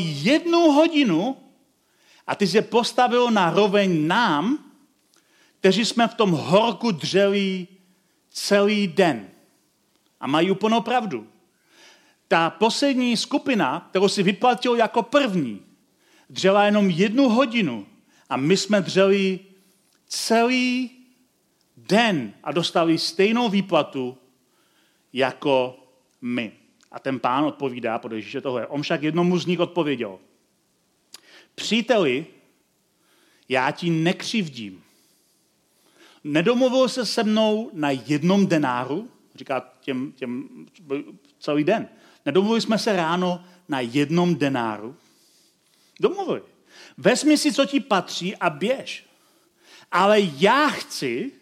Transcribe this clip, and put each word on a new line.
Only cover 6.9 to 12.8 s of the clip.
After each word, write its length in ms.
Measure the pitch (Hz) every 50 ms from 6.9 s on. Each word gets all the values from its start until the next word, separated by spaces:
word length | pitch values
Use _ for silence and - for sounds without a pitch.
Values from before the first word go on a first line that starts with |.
dřeli 760 | 196 143 - 135 - 190 202 202 196 202 196 190 190 185 175 - - _ _ _ _ _ _ _ _ _ _ _
celý 580 | - - - - 202 202 202 202 214 208 202
den.“ 400 | 185 151 170 190 170 135 110 101 92 - _ _ _ _ _ _ _ _ _ _ _ _ _ _ _ _ _
A 80 | -
mají 240 | 127 143 156 170 190
úplnou 300 | 190 190 202 220 220 233
pravdu. 460 | 226 220 247 254 226 202 139 113 104 - _ _ _ _ _ _ _ _ _ _ - - - _ _ _ _ _ _
Ta 220 | - 180 165 165 160
poslední 680 | - - 208 226 214 -